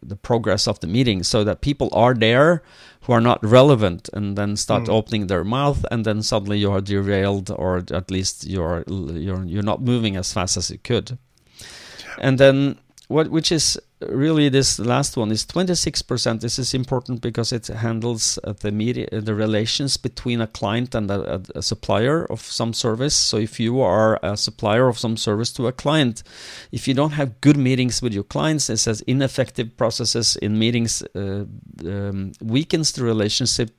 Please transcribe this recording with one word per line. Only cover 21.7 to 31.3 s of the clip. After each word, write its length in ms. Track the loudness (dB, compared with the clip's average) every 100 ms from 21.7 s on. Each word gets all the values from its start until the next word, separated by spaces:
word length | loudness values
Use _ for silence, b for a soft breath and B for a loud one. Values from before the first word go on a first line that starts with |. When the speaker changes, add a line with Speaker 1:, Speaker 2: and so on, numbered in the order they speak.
| -6 -2 0 2 0 -2
Speaker 1:
of 100 | -8
some 320 | -8 -4 -4
service. 420 | -2 -2 0 0
So 220 | 0 0 0
if 240 | -2 -2
you 200 | -2 2
are 380 | 2 4 4 2
a 140 | -2 -2
supplier 520 | -4 -2 0 4 4
of 100 | 2
some 180 | -2 -2
service 360 | -2 -2 -2
to 140 | -2 -4
a 40 |
client, 500 | -2 0 2 2 0 -12 B B B B
if 160 | -6 -2
you 60 |
don't 180 | 2 0
have 280 | 0 -4 2
good 160 | 6 6
meetings 460 | 4 2 0 0
with 100 | -2
your 120 | -4
clients, 460 | -4 -2 0 0 -2
it 80 | 0
says 240 | 0 -2 0
ineffective 680 | 0 0 0 -4 -2 -8 -2
processes 600 | -2 0 -2 0 0 0
in 220 | 0 2
meetings, 440 | 2 2 0 -4 -6
uh, 300 | -8 -6